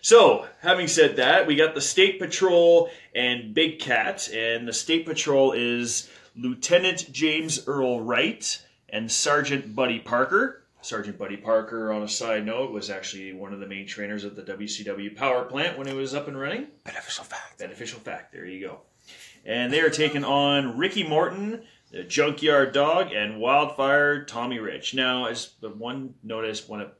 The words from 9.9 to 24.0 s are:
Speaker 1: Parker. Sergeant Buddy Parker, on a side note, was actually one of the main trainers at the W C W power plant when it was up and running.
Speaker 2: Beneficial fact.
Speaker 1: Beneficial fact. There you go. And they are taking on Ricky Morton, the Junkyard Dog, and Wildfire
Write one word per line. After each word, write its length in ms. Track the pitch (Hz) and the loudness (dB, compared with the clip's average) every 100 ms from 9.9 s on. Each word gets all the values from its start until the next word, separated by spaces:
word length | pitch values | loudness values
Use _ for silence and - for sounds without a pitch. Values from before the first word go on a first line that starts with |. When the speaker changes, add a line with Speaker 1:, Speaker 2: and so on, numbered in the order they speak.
| 117 | -2
Speaker 1:
Parker. 640 | - 120 131 196 262 - _ _ | -2 0 2 2 0 -4 _ _
Sergeant 380 | - 113 101 92 | -10 -8 -8 -10
Buddy 180 | 98 101 | -10 -10
Parker, 560 | - 113 110 117 110 | 0 0 0 -6 -4
on 100 | 107 | -4
a 40 | 104 | -4
side 380 | - 117 110 107 | -6 -2 -2 -2
note, 240 | 113 135 | -4 -4
was 180 | 104 101 | -6 -8
actually 440 | 95 95 98 95 | -10 -10 -12 -14
one 200 | 95 98 | -14 -12
of 60 | 98 | -12
the 80 | 98 | -12
main 200 | 98 101 | -12 -12
trainers 380 | - 101 104 | -10 -8 -8
at 120 | 101 101 | -10 -14
the 60 | |
W 260 | 92 98 104 | -14 -10 -10
C 160 | - | -10
W 280 | 101 98 101 | -8 -8 -8
power 300 | - 135 127 | -4 0 0
plant 320 | 123 135 165 139 | -2 -4 -4 -4
when 120 | 135 | -8
it 60 | |
was 200 | 135 135 | -6 -4
up 140 | 143 147 | -6 -8
and 100 | 139 | -8
running. 300 | 139 214 294 _ | -6 -6 -10 _
Speaker 2:
Beneficial 400 | - - - - | -16 -14 -12 -12
fact. 340 | - - - _ | -12 -14 -16 _
Speaker 1:
Beneficial 400 | 92 95 117 117 | -14 -12 -14 -12
fact. 340 | 107 - - | -12 -14 -14
There 140 | 87 87 | -18 -14
you 180 | 92 95 | -12 -12
go. 140 | - _ _ _ - - - | -14 _ _ _ -20 -20 -20
And 280 | - 117 123 | -6 -4 0
they 80 | 147 | 4
are 100 | 160 | 2
taking 340 | 151 151 143 | 4 0 0
on 540 | 135 139 143 143 135 113 | 0 2 4 2 0 -2
Ricky 240 | 180 214 | -2 0
Morton, 600 | 165 151 175 190 202 226 - _ _ | 0 2 2 -2 -8 -10 -14 _ _
the 140 | - | -16
Junkyard 680 | 90 - 147 151 151 143 135 | -6 0 0 2 4 4 4
Dog, 400 | 139 143 170 190 | 2 2 2 0
and 280 | 104 107 107 | -2 -4 -2
Wildfire 840 | 117 143 147 - 135 143 | 2 2 2 0 2 4